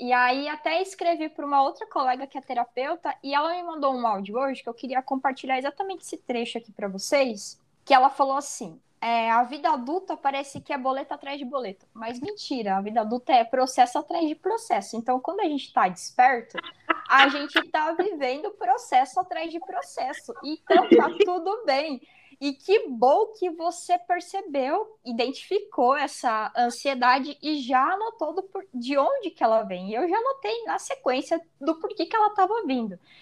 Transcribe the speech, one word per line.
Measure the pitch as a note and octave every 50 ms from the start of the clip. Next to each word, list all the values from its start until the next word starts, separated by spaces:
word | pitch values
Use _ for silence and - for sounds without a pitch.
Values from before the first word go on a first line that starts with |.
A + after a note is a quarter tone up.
E | B3 B3
aí | B3 B3 B3 B3 C4 C#4 D4 D4
até | D4+ D4+ - D4+ D#4+ F4
escrevi | F#4+ F#4+ - - F4+ E4+ E4+ D#4 D#4 D#4
pra | - D#4+ C#4+
uma | C#4+ C#4 C#4
outra | C4+ - - - G#4+
colega | - - D#4+ C4 B3+ B3+ C4 C#4
que | C4+ -
é | C4+
terapeuta, | - - B3 A#3+ A#3+ - _ B3+ C4 D4 F4 E4+ - D4 - -
e | - C#4
ela | C#4 C#4+ D4+ E4 F4
me | F4+
mandou | F4 E4+ D#4+ D4+ C#4+ C4+ C4
um | B3 A#3
áudio | A3+ G3+ F#3+ G3 G3 G#3
hoje | B3 C#4 C4+ B3 -
que | - A#3
eu | A#3
queria | - C4+ B3 C4 C4
compartilhar | C4 - C4+ C4 - C4+ C4 - - C4 C4
exatamente | B3+ C4+ C#4+ D4 - G4 F#4+ F#4 F4
esse | - - -
trecho | - _ - A#3+ A#3 A#3 - - A#3
aqui | A#3 -
pra | - - G#3 G3
vocês, | F#3+ F#3+ - - D4 C#4 C4+ A#3+ G#3+ G3+ - - - _ _ _ _ _ _
que | - C4+
ela | B3+ C4 C4+
falou | - - C#4 C4+ C4+
assim: | C#4 C#4 - - - A3 E3 - - _ _ _ _
é, | A3+ A#3 A#3 A#3 A3+ A3+
"A | A3+ A#3+ A#3+
vida | A#3 D4 C#4+ D#4 E4
adulta | D4+ B3+ A#3+ C4+ E4 F#4+ F#4+ - D#4
parece | - - C#4 C#4 C#4 C#4+ - - C#4
que | - -
é | D4 C4
boleto | B3+ C4 C4 C4+ D#4 - D4
atrás | D4 C#4+ C#4 C#4+ C#4+
de | C#4
boleto, | B3 C#4+ C4 A#3+ F#3+ G3 - _ _ -
mas | A3 A3 A#3 B3 B3
mentira, | D4 G#4 G#4 - - - C#4+ A#3+ G#3 G3 F#3+
a | G3
vida | G3+ G#3+ A3+ A#3
adulta | G#3+ G#3+ B3 B3 - - C#4
é | A#3 A#3
processo | - C4 B3+ B3+ B3+ - C4+ B3 - -
atrás | D4+ - - E4+ E4+ E4
de | D4+ D#4+
processo. | - - F#4 A4+ A4+ - - - G3+ G3 - A3+
Então, | A3+ A3+ C4 B3+ B3+
quando | - D#4+ F#4+ G#4+
a | G4+
gente | D#4 D4 C4 - -
tá | - A#3+ G3+ F#3
desperto, | F3 - - - - - B3 C4+ B3+ A#3 - - - E4 - - - _ _ D#4 E4 - - -
a | B3+ C4+ C#4 C#4
gente | C#4 C#4+ D4 D4+ - D#4+ E4+ -
tá | - D#4 D4+ -
vivendo | E4 F#4 F#4 G#4+ F4+ C#4+ C4 B3 C4 D4+ F4+ G4+
processo | - - - - A4+ B4 - - C4 B3+ C4 C4 - F#4
atrás | F#4 - F4 D#4+ E4 D#4+
de | D#4+ E4+
processo. | - F#4 F#4 D#5 C#5 - - - B3+ C4+ C#4 - - - - -
Então, | - C#4+ D#4 - _ - - F#4 - -
tá | - - C#4 E4+ - - G4+
tudo | F4+ F4+ F#4 E4 F#4+ G#4+ A#4+ A4
bem." | D4+ C4 C#4 D#4 D#4+ C4 - - _ _ _ _ _ - -
E | C4+ C#4+
que | C#4 - - F#4+ G4 B4 A#4+ D4+
bom | B3 A3 B3 C4+ D#4 G4+ A4 A4 - -
que | F4+ F4
você | D#4+ E4+ E4 F4 F4 - - - F4+
percebeu, | F4+ - - F4 F4 F4 - - G4 G#4+ E4+ C#4 C#4 B3+ C#4 D#4+ G#4 G#4+ A4 - _ -
identificou | B3 A#3 A#3+ A#3+ C4+ C4+ - - - F#4 G#4 G#4 - - D4 A#3+ B3 C#4
essa | D4 C4+ C4 - - C4 A#3+ A3 A3 G#3+ - -
ansiedade | B3 A#3+ A#3+ A#3+ - - C#4 C4+ B3 B3 B3 B3+ C#4 C4 D4 - -
e | - D4+ D4+ C#4+
já | A#3+ B3 C4 B3+ C#4 E4
anotou | F#4+ G4+ A4 A4+ A4+ - D#4+ D4+ E4
do | F#4+
por-, | F#4+ - - F#4+ G4 - -
de | A#3+ A#3 C4 C#4+ C4+
onde | C#4+ B4+ C#5 C5+ G4+ E4
que | - -
ela | B3 A3 A3 A3+
vem. | G#3 G3 F#3 F3+ F#3 G3+
E | A3
eu | B3 F4+ E4+
já | F#4+ A4+
anotei | A#4 C5+ C5+ C5+ - G#4 A4+ A#4 A4+
na | D#4+ E4 F#4+
sequência | - - C5+ - - C4+ B3+ C4+ C#4+ - E4 E4 - _ _ -
do | C#4 D#4+ D#4+
porquê | - - - - - E4+
que | E4+ A4+
ela | A4 G#4+ G#4 G#4
tava | G4 F#4 F#4 A4+ A#4 G4
vindo. | C4 C4 A#3+ A3+ G3 F3+ - _ _ - -